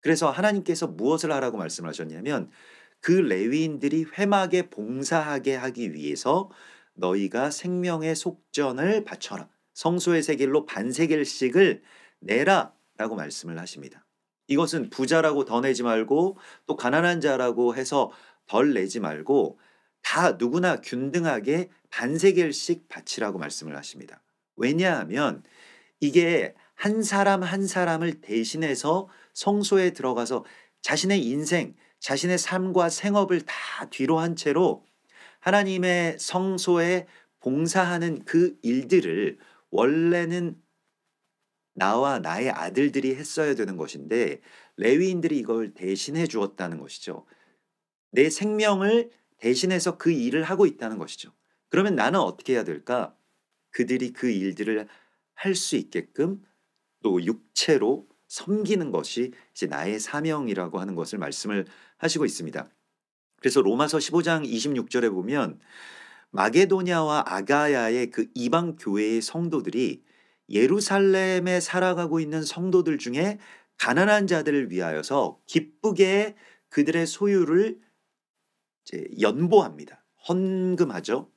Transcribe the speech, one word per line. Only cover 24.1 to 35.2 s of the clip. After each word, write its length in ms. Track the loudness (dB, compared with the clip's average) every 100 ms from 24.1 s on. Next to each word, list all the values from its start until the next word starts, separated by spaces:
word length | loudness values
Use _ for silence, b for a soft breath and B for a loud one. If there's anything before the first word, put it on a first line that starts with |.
| -20 _ _ _ -4
왜냐하면 880 | 0 2 2 0 -2 -2 -2 -4 b b b b b _
이게 540 | 2 4 4 2 0 -8 b -6
한 260 | -2 0
사람 400 | 0 2 4 2
한 240 | 0 -2 -2
사람을 560 | 0 0 0 -2 -4
대신해서 880 | -4 -2 -2 -2 -2 -2 0 0 -2 b b
성소에 580 | -4 0 0 4 4 4
들어가서 540 | 0 -2 -2 -2 -4 B B B _
자신의 440 | -4 -2 2 2 2
인생, 500 | -2 0 0 -2 -10 b b
자신의 380 | -4 -2 0 -2
삶과 520 | -2 -2 0 2 2
생업을 520 | 0 0 2 2 0
다 480 | -2 -10 -10 -10 -12
뒤로 300 | -4 2 2
한 160 | 0 -2
채로 500 | 0 2 2 0 _ _ _ B